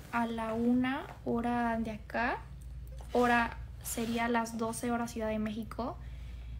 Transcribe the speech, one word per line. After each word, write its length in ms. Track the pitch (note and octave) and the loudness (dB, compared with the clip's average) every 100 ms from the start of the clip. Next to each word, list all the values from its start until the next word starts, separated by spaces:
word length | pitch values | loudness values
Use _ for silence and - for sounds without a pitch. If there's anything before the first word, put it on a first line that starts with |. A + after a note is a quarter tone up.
| - | -4
a 140 | A#3 A#3 | 0 0
la 280 | A3+ A3 | 0 -2
una 520 | A3+ A#3+ B3 B3+ C#4 - - B3 | 2 6 6 4 0 -4 -6 -2
hora 520 | A#3 A#3+ A#3+ A#3 A3+ | 0 2 2 2 2
de 120 | A3+ | -2
acá. 460 | G#3+ - A3+ A#3+ G#4+ - - - - - - - | -6 -4 0 0 0 -6 -12 -12 -10 -10 -10 0
Hora 460 | B3 A#3+ A#3+ A#3 - - - | 4 6 6 4 -2 -10 -10
sería 480 | - - A3+ A#3 A#3 | -6 -2 0 2 2
las 280 | A#3 A3+ A3+ | 2 2 0
doce 340 | A3+ A#3 B3 | -2 -2 0
horas 200 | A#3 A#3 | 0 0
Ciudad 160 | A#3 A3 | -2 0
de 100 | A3 | 0
México. 580 | G#3+ G#3+ G#3+ - B3 F4+ - - - - - | 0 -2 -6 -4 -4 -6 -8 -10 -10 -10 -10